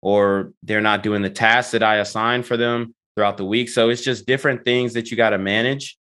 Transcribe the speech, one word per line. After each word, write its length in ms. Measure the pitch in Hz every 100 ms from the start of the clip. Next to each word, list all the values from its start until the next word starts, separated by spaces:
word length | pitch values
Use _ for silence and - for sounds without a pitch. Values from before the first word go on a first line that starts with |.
or 500 | 95 104 101 98 95 _
they're 160 | - 107
not 200 | 107 104
doing 220 | 107 104
the 60 | 95
tasks 420 | 98 113 117 123
that 100 | 113
I 140 | 110 107
assign 460 | 101 110 113 123
for 120 | 120 120
them 380 | 120 120 117 - _ -
throughout 220 | 104 101
the 80 | 95
week. 240 | 110 120
So 200 | - 117
it's 140 | 120
just 240 | 131 117 101
different 360 | 131 147 127
things 300 | 123 123 123
that 160 | 113 113
you 80 | 113
gotta 220 | 113 104
manage. 580 | 95 107 120 139 139 -